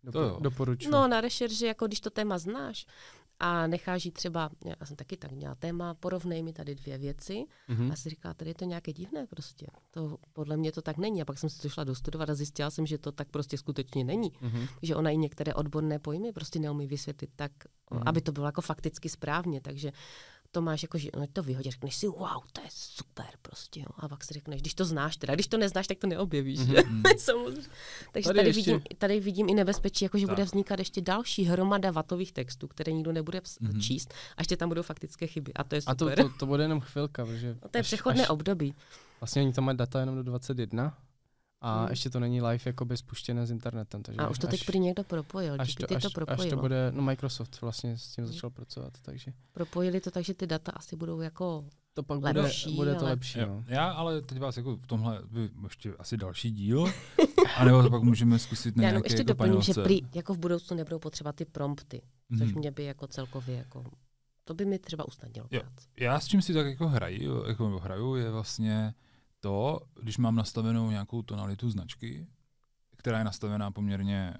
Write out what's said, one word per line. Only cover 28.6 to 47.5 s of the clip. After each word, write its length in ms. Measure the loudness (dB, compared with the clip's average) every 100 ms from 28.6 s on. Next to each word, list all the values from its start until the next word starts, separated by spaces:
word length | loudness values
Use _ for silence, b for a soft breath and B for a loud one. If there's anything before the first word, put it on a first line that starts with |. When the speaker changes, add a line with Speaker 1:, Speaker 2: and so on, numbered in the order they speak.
| 4
Speaker 3:
vidím, 100 | 4 2 0
tady 220 | 2 4
vidím 300 | 2 2 4
i 40 |
nebezpečí, 520 | 6 4 2 0 0 2
jako, 120 | 2
že 100 | 2
Speaker 2:
Tak. 80 | 2
Speaker 3:
bude 80 | 2
vznikat 340 | 2 0 -2
ještě 220 | -2 -4
další 420 | 0 0 0 2
hromada 480 | 4 4 4 4 2
vatových 420 | 0 -2 -2 -4
textů, 340 | -4 -6 -8 -12
které 240 | -6 -2
nikdo 200 | -2 0
nebude 300 | -2 -2 -6
ps-, 160 | -8 -6
Speaker 2:
Mhm. 200 | -2 0
Speaker 3:
číst, 320 | 0 -2 -4 B B -4
a 40 |
ještě 160 | -2 0
tam 120 | 0
budou 120 | -2
faktické 460 | -4 -8 -10 -8 -6
chyby. 260 | -6 -8
A 100 | -6
to 120 | -2 -2
je 60 | 0
Speaker 1:
A 100 | 2
to, 100 | 2
Speaker 3:
super. 140 | 6
Speaker 1:
to, 60 | 4 4
to 60 | 0
bude 180 | 2
jenom 160 | 4 2
chvilka, 460 | -2 -4 -4 -4 -6
protože 300 | -4 -6 -8
Speaker 3:
To 220 | -4 -2
je 20 |
Speaker 1:
až, 80 | -2
Speaker 3:
přechodné 360 | 0 2 4
Speaker 1:
až 60 | 4
Speaker 3:
období. 460 | 2 0 0 0 -4 B B B -10
Speaker 1:
vlastně 200 | -2 4
oni 120 | 4
tam 100 | 4
mají 140 | 2 2
data 220 | 0 0
jenom 160 | 0 -2
do 80 |
dvacet 360 | -4 -4 -4 -4
jedna 380 | -2 0 -2 -4 -20 _ _ _ _ _
a 160 | -4 0
Speaker 3:
Hmm. 80 | 0
Speaker 1:
ještě 200 | -2 -2
to 100 | -2
není 220 | 0 0
live 220 | 0 0 -2
jakoby 320 | -4 -4 -4
spuštěné 480 | -6 -12 -4 -2 -2
s 40 |
internetem, 520 | -2 -4 -6 -8 -10
takže 160 | -8 -2
Speaker 3:
A 80 | -2
už 100 | 0
to 80 | -2
Speaker 1:
až, 40 |
Speaker 3:
teď 140 | -2 0
prý 140 | 2
někdo 240 | 2 0
propojil, 520 | -4 -6 -6 -6 -4 -2
Speaker 1:
až 160 | -2 -4
to, 80 |
Speaker 3:
G 40 | -2
P 60 |
T 20 | -2
Speaker 1:
až, 60 |
Speaker 3:
to 40 | -2
Speaker 1:
až 60 |
to 120 | -4 -4
Speaker 3:
propojilo. 360 | -2 0 0
Speaker 1:
bude, 300 | 2 2 0
no, 100 | 2
Microsoft 600 | 0 0 -4 -4 -8